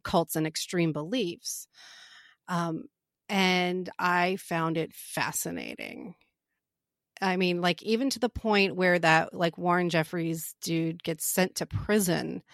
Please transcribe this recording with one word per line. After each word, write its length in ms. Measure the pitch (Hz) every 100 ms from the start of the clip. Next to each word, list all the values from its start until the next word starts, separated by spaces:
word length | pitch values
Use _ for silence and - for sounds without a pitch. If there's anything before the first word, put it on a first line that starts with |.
cults 340 | - 185 160 160
and 100 | 156
extreme 460 | - - 180 165
beliefs. 760 | 147 156 254 180 165 - - - - - - - - - _ -
Um, 360 | 175 170 160 - _ _ _ -
and 600 | 202 185 180 180 185 180 -
I 380 | 180 175 180 190
found 420 | - 165 165 165
it 160 | -
fascinating. 1200 | - - - 135 - - - - - - - - - _ _ _ _ _ _ _ _ _ -
I 160 | 196 185
mean, 240 | 180 175
like, 220 | 175 170
even 280 | - 226 269
to 80 | 240
the 80 | 233
point 480 | - 220 202 196 180
where 220 | 185 175
that, 360 | 165 160 170
like, 240 | 185 170 170
Warren 320 | 175 180 175
Jeffries 640 | 165 156 175 165 165 - -
dude 400 | - 165 165 170
gets 240 | - 160 -
sent 300 | - 185 -
to 100 | -
prison. 760 | - - 214 180 160 160 170 -